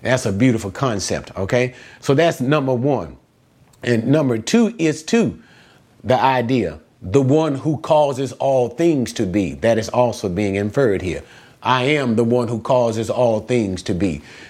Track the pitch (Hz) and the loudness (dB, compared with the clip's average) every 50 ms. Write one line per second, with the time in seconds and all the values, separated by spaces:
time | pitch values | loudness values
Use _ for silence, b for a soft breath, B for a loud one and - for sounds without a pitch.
0 | B 104 127 127 - 117 95 98 120 131 117 110 107 101 90 - 139 131 110 98 | B -2 -2 0 0 -2 0 2 2 2 2 0 -2 -8 -6 -4 -4 -4 -2 -4
1 | 90 - 98 71 67 - - 92 98 95 - 123 127 127 127 B B B B B | -4 -4 -6 -6 -6 -8 -8 -8 -4 -2 0 0 0 -2 -4 B B B B B
2 | B - 139 139 165 165 156 - 127 127 147 156 139 135 131 117 120 143 139 113 | B 0 2 4 4 2 2 0 0 0 0 0 2 0 0 0 0 0 -2 -2
3 | 87 - - - _ _ _ _ _ _ _ _ _ _ _ _ - - 120 113 | -4 -8 -12 -18 _ _ _ _ _ _ _ _ _ _ _ _ -2 0 0 0
4 | 117 120 139 156 147 131 120 113 110 - - 233 233 202 226 - 160 156 151 156 | 2 2 2 2 2 2 0 -2 -2 2 2 4 4 2 0 0 -2 -2 -2 -2
5 | - - - 233 208 123 85 B B B B B B B B B B B B _ | -4 0 0 2 2 0 -2 B B B B B B B B B B B B _
6 | - 101 127 117 110 135 131 127 120 117 135 123 101 82 76 82 - _ _ _ | 0 0 2 4 4 2 2 2 0 0 0 0 0 -2 -4 -10 -16 _ _ _
7 | - 92 95 139 143 127 143 156 160 156 139 135 135 156 160 117 - - 151 151 | -4 0 2 2 4 4 4 2 2 0 -2 -4 -4 -4 -4 -2 0 2 4 4
8 | 151 143 139 135 139 123 113 - - 135 135 135 127 117 117 - 170 170 160 139 | 4 2 0 -2 -6 -6 -6 -4 -2 0 2 2 2 0 0 0 2 2 2 2
9 | 120 110 - - 113 95 87 104 98 80 67 69 90 113 113 113 104 - - 120 | -2 -4 -4 -4 -2 0 0 0 0 -2 -2 -2 0 2 2 2 0 -2 0 0
10 | 123 120 110 - - 98 87 92 104 98 95 98 101 104 104 143 139 117 98 90 | 0 0 0 -4 -6 -4 -2 -2 -2 -2 -2 -2 -2 -2 0 0 2 2 0 0
11 | 87 90 78 69 - B B B B B B B B - 127 127 123 135 151 147 | -2 -4 -6 -8 -10 B B B B B B B B 0 0 2 2 0 0 0
12 | 139 123 113 107 120 113 120 123 120 107 120 107 - - 135 127 123 117 110 110 | 0 0 0 0 2 2 2 0 0 -2 -4 -4 -2 0 2 2 2 0 -2 -2
13 | 113 101 104 113 123 120 110 107 - - 127 123 110 98 92 90 - - 101 85 | -4 -4 0 0 2 2 0 0 -2 -2 0 0 0 -2 -4 -6 -4 -4 -2 -2
14 | 98 95 78 71 - B B B B B | -2 -2 -2 -4 -10 B B B B B